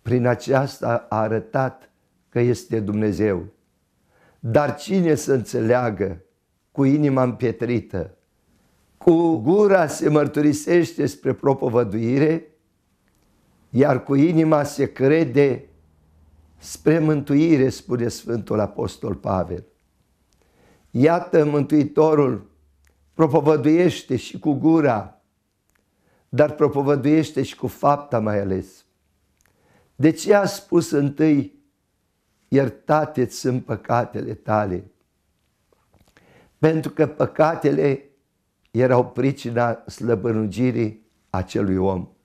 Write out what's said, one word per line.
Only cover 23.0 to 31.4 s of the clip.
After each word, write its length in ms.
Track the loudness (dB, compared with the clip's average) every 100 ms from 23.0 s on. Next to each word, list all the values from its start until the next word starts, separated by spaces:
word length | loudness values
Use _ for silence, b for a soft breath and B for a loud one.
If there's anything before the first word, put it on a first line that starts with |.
| _
propovăduiește 1000 | 0 2 4 4 2 4 4 2 -2 -6 -6
și 240 | -6 -6
cu 140 | -4
gura, 680 | 0 2 2 2 -2 -6 _ _ _ _ _ _ _ _ _ _ _ _
dar 220 | 0 0
propovăduiește 920 | 2 0 2 0 0 2 2 0 -4
și 120 | -6 -6
cu 120 | -10
fapta 520 | -2 0 0 -2 -4
mai 200 | -2 -2
ales. 460 | -2 -6 -6 _ _ _ _ _ _ _ _ _ _ _ _ 0
De 160 | 0
ce 220 | 0 2
a 120 | 2 2
spus 460 | -6 0 0 0
întâi: 720 | -2 -2 0 2 2